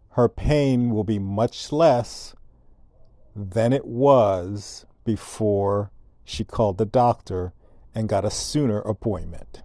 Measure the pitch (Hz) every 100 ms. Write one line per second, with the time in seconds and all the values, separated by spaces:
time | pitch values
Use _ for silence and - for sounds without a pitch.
0 | _ - 120 - - 151 139 127 120 107
1 | 104 104 98 101 120 - - 151 165 123
2 | 113 - - - - _ - - - _
3 | - - - 107 98 107 117 131 - 120
4 | 139 135 104 95 90 101 - - - _
5 | - 104 - - 107 101 98 101 101 -
6 | - _ - - 110 - 107 92 107 131
7 | 120 113 - 92 90 - _ - - 113
8 | 110 101 104 - - 147 135 104 107 101
9 | 117 87 82 82 - -